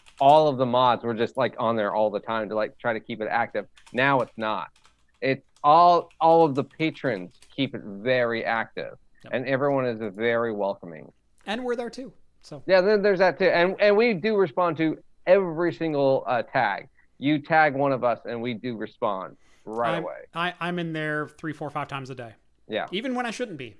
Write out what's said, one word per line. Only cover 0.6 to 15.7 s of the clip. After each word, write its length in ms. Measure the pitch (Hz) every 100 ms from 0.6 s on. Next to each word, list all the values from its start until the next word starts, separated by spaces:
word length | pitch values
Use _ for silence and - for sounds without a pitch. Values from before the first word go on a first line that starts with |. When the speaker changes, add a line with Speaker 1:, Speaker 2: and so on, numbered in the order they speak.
| 127
Speaker 1:
mods 380 | 123 127 113
were 100 | 117
just, 220 | 110 113 -
like, 160 | 120 -
on 180 | 117 113
there 180 | 101
all 160 | 101 107
the 100 | 98
time 280 | 117 113 104
to, 40 |
like, 220 | 107 107 -
try 140 | 120
to 80 | 110
keep 200 | - 113
it 60 | 107
active. 360 | 117 113 107 98 _ -
Now 280 | 117 135 139
it's 160 | 113 -
not. 320 | 110 101 - _ _ _ _ _
It's 240 | 131 135 _ _
all, 480 | 147 160 175 170 - _
all 240 | 165 165
of 100 | 160
the 100 | 135
patrons 720 | 123 - 160 - 139 101 87 _ -
keep 200 | - 135
it 80 | -
very 580 | 104 98 117 127 120 113
active, 520 | - 113 110 - 64 - _ _
Speaker 2:
Yep. 80 | -
Speaker 1:
and 120 | 117 127
everyone 400 | 135 143 139 127
is 140 | 110 110
very 380 | 92 117 117 117
welcoming. 600 | 104 98 95 87 78 67 _ _ _ -
Speaker 2:
And 160 | 226
we're 140 | 247 240
there 140 | 233
too. 220 | 240 254 - _ _
So 200 | - 147 120
Speaker 1:
Yeah, 140 | 185
then 200 | 185 214
there's 160 | 202 185
that 180 | 185 -
too. 60 | 185
And, 280 | 170 180 190
and 160 | 208 208
we 180 | 240
do 220 | 185 214 208
respond 420 | 185 - 175 156
to 200 | 160 - - _ -
every 460 | 196 185 156 175